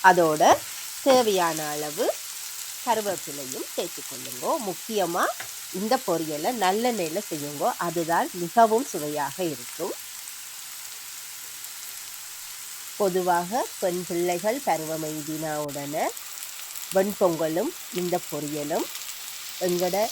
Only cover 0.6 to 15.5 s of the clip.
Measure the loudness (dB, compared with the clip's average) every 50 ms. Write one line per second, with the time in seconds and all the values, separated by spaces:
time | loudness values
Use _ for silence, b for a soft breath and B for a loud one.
0.6 | 4 -8 -10 -10 -10 -10 -10 0 4 6 8 8 8 6 4 4 2 2 2 0
1.6 | -2 -4 -4 -4 -4 -4 -2 0 0 0 0 -2 -6 -10 -10 -10 -10 -10 -8 -8
2.6 | -8 -10 -10 -6 0 0 0 0 2 -2 -2 -4 -6 -8 -8 -8 -8 -8 -6 -6
3.6 | -8 -6 -6 -6 -6 -6 -6 -8 -10 -8 -8 -8 -8 -8 -8 -4 0 0 0 0
4.6 | 0 -4 -6 -6 -6 -4 0 0 0 2 2 2 2 2 0 -4 -8 -10 -10 -10
5.6 | -10 -8 -6 -4 0 2 2 2 2 2 0 0 0 -2 -2 -2 0 -2 0 2
6.6 | 2 2 4 4 2 2 2 0 -2 -2 -2 -4 -4 -4 -6 -6 -6 -6 -4 0
7.6 | 0 0 0 0 -2 -2 0 0 2 4 4 2 2 0 -2 -4 -4 2 8 8
8.6 | 8 10 8 4 2 0 -4 -4 -2 -2 -2 -2 -2 -4 -2 -2 -2 -2 -2 -4
9.6 | -8 -10 -8 -6 -6 -6 -6 -8 -10 -12 -12 -12 -10 -12 -12 -12 -12 -12 -12 -12
10.6 | -12 -12 -12 -12 -12 -12 -12 -12 -12 -12 -12 -12 -12 -12 -12 -12 -12 -12 -12 -12
11.6 | -12 -10 -10 -10 -10 -10 -10 -10 -10 -10 -10 -12 -12 -12 -12 -12 -12 -12 -12 -12
12.6 | -10 -10 -12 -12 -12 -12 -2 0 0 2 2 2 2 4 4 4 2 0 0 -2
13.6 | -2 -2 -4 -2 0 0 0 0 -2 -2 0 0 2 2 0 2 2 0 0 0
14.6 | 2 0 0 0 0 -4 -4 -4 -4 -4 -6 -6 -6 -6 -6 -4 -4 -2